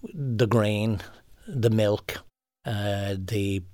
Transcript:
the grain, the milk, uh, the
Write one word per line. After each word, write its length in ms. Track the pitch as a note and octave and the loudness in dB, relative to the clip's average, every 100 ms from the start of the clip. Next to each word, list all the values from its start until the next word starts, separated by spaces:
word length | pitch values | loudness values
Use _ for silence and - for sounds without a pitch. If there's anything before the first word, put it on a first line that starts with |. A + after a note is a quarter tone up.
| - | -16
the 320 | F3 C3+ A2+ A#2 | -8 -4 2 4
grain, 540 | A#2 G#2 G#2 A2 G2+ - - _ - - | 4 4 2 0 -2 -6 -20 _ -20 -8
the 220 | D3 A2+ | 0 2
milk, 480 | A2 G#2+ G#2 - - - _ _ _ | 4 4 2 -4 -12 -12 _ _ _
uh, 520 | - G#2+ G2+ G2+ G2+ G2 | -6 -4 -2 -2 -2 -4
the 440 | F#2+ G#2+ G2 G2 F#2 | -4 -2 0 -2 -6